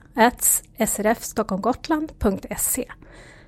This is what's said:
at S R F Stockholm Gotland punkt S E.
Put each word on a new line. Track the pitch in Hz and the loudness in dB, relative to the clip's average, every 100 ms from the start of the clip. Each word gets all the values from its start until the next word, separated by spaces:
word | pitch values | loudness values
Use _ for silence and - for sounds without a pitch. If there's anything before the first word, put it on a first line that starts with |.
| - | -4
at | 262 240 - - - - - | 4 4 4 0 0 -4 -4
S | 214 - | -2 0
R | 214 | 0
F | 233 | 0
Stockholm | - - 214 190 | -2 -4 -2 0
Gotland | 220 254 - 311 311 - | 0 -2 -2 -2 -2 -2
punkt | 220 196 - | 0 0 -6
S | 208 - - | -4 -2 -2
E. | - - - - - - | -6 -14 -20 -20 -20 -20